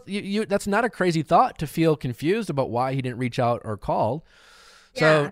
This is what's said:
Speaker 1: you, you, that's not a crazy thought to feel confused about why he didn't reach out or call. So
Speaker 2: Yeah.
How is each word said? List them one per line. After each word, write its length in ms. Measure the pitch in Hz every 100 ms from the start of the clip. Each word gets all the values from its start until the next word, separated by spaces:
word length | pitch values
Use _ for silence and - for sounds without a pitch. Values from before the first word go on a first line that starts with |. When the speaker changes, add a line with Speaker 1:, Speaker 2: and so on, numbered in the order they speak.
| -
Speaker 1:
you, 140 | 202
you, 260 | 190 208 185
that's 200 | 202 202
not 160 | 202
a 60 | 240
crazy 320 | - 185 160
thought 360 | - 175 254 -
to 80 | 151
feel 300 | - 160 151
confused 540 | 131 117 147 220 190
about 200 | 139 113
why 240 | 117 131
he 80 | 135
didn't 160 | 127 117
reach 200 | 123 131
out 220 | 120 117
or 120 | 110 104
call. 480 | - 185 113 147 - _ - - - - _
So 280 | - 156 156
Speaker 2:
Yeah. 60 | 143